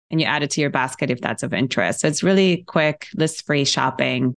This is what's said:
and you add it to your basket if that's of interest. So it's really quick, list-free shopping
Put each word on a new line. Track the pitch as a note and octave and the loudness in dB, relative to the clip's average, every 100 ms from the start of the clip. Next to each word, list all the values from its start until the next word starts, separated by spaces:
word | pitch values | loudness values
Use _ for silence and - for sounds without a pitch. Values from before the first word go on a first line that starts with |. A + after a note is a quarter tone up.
| _ | _
and | D#3+ | -2
you | D3+ | 0
add | D3 | 0
it | D3 | -2
to | - | 0
your | C#3+ | 0
basket | C#3+ C3 - C3+ | 0 -2 -2 -2
if | B2 | -2
that's | - A2+ | -2 -4
of | C3 | -4
interest. | G2 B2+ - F2 - | -2 0 0 0 0
So | D#3 | 0
it's | D3 | 0
really | F3+ G3 F#3+ F3 | 2 4 4 2
quick, | - E3+ D3+ D3+ - | 0 0 0 -2 -8
list-free | - D#3 - - D3 C#3 | -2 -2 -2 -2 0 2
shopping | - C3 B2+ C3 B2+ B2+ | 0 0 0 -2 0 -2